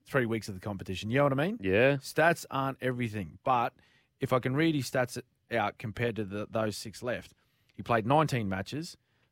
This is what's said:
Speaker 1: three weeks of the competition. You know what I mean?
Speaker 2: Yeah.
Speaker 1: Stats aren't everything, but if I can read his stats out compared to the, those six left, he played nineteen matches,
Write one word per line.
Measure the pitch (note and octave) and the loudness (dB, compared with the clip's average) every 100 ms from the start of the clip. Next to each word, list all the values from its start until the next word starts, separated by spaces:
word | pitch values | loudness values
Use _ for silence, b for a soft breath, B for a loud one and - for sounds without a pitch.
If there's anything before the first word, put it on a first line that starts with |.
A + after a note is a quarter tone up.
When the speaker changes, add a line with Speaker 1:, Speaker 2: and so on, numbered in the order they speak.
| - | -2
Speaker 1:
three | C#3 A#2 | 0 2
weeks | A2+ - | 0 -4
of | F#2+ | -8
the | |
competition. | - G2 - F2+ G#2+ | -6 -8 -6 -6 0
You | B2+ | 2
know | C#3+ | 4
what | |
I | C3+ | 2
mean? | E3 A3+ | 0 0
Speaker 2:
Yeah. | F#2+ G2 C3 C#3 | 2 6 6 4
Speaker 1:
Stats | - - D#3+ E3 - | -2 2 4 2 -2
aren't | C3+ C3+ - | -4 -4 -4
everything, | B2+ B2 A#2 G#2+ E2 F#2 | -4 -2 -4 -4 -8 -4
but | - B2 A#2 - b b b - | 0 2 0 -4 b b b -6
if | C3+ | 0
I | B2+ | 0
can | B2+ C3+ | 2 2
read | E3 | 2
his | D3+ B2 | 2 0
stats | C3 B2 B2 - _ - | 0 -2 -4 -14 _ -4
out | A#2 G#2 - | -2 -2 -4
compared | A2 G#2 A#2+ G#2+ | -8 -2 -2 -2
to | |
the, | G2+ G#2 G#2+ | -4 -6 -4
those | A2 A2 G2 | -2 -2 -4
six | A#2 - | -10 -10
left, | B2 F#2+ - _ _ _ _ - | -6 -6 -8 _ _ _ _ -8
he | |
played | G2 A#2 G#2+ | 0 2 4
nineteen | D3 D3+ B2+ G2+ | 4 4 0 -2
matches, | F#2+ F#2+ C#3 F3 - _ _ _ | -4 -4 -8 -10 -14 _ _ _